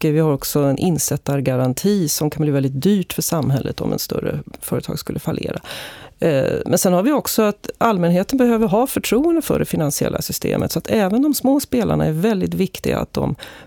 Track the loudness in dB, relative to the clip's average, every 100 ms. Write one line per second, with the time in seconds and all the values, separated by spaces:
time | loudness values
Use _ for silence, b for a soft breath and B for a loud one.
0 | 0 2 2 0 -2 0 2 2 2 0
1 | 0 -2 -2 0 0 0 0 0 2 2
2 | 0 0 -2 0 0 2 0 0 2 2
3 | 0 -4 -2 0 0 0 -2 -4 -4 -4
4 | -4 -4 -2 -6 -8 -14 -6 -6 -4 -8
5 | -6 -6 -4 -4 -6 -8 B B B B
6 | B _ 0 2 0 -2 0 2 2 2
7 | 2 0 0 0 0 0 -8 -2 0 2
8 | 2 2 2 2 2 4 2 2 2 -2
9 | 0 2 4 2 0 -2 0 0 0 0
10 | -2 -2 -6 -4 -2 0 0 -2 0 0
11 | 2 2 2 2 2 0 2 0 2 2
12 | 0 0 0 0 -2 -2 -2 -2 -2 -2
13 | -2 -2 -2 -4 B B